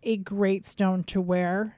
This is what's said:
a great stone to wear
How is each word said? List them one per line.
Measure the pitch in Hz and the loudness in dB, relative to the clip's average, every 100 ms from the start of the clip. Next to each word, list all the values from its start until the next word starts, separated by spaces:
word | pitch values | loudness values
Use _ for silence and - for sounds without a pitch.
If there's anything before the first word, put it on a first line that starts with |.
a | 233 214 | -4 -2
great | 185 202 196 196 - | -2 0 2 2 -4
stone | - 190 185 170 | 0 0 0 -2
to | 196 | -2
wear | 180 180 175 190 214 | 0 0 2 0 -2